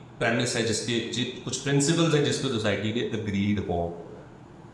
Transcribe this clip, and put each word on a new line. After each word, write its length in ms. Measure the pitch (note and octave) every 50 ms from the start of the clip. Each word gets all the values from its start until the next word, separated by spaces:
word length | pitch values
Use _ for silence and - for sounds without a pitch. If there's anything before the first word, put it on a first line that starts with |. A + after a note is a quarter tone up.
| - - - -
premise 360 | A#2+ A#2 A#2 B2 B2 A#2+ -
है 80 | A#2+ A2
जिसके, 480 | G#2 G#2+ - - - A#2 A2+ A2+ -
जि-, 320 | - A#2+ B2 - - - -
कुछ 140 | B2+ - -
principles 580 | - C#3+ C#3 C#3 C#3 D#3+ E3 E3 E3 D#3 D3
हैं 80 | D3 C#3
जिस 140 | B2 B2 -
पर 120 | - C3
society 440 | A#2 G#2+ G#2+ G#2 G2 F2+ G#2 A2 A2
ने 80 | B2
agreed 640 | - - A#2+ G#2 G#2 G#2 G2 G2 G2+ G#2 G#2 G2 - -
upon, 220 | F2 E2+ F2 E2+ E2+ - - - - - - - - - - - - - - -